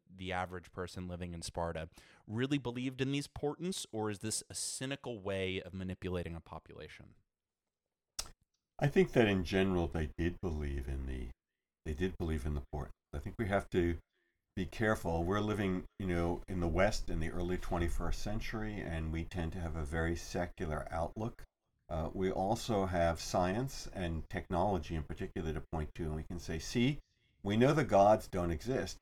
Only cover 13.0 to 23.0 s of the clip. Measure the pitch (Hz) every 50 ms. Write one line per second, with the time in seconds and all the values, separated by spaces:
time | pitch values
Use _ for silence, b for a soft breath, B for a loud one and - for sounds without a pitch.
13 | _ _ - 73 - - - - 117 95 101 98 - - - 92 87 85 85 82
14 | - _ _ _ _ _ _ _ _ _ _ - 90 80 - - 107 107 110 -
15 | - 87 82 82 85 85 98 104 104 107 107 101 104 95 92 92 - - _ _
16 | 98 92 87 85 85 85 87 - - - 95 90 87 82 78 87 95 107 - -
17 | - - 90 82 80 - - 87 87 87 90 90 - - 92 85 87 85 - -
18 | 87 85 - - - 107 104 110 110 - - 110 107 107 104 98 - - 82 82
19 | 80 80 80 82 82 - - 90 82 82 85 95 82 82 80 82 78 71 78 82
20 | 80 82 85 82 - - - 92 87 90 - - 92 80 76 73 69 - - 82
21 | 82 - - 107 107 120 - - - - _ _ _ _ _ _ _ _ 87 80
22 | 80 80 - 95 95 95 - - 92 98 117 117 - - 113 98 95 92 90 87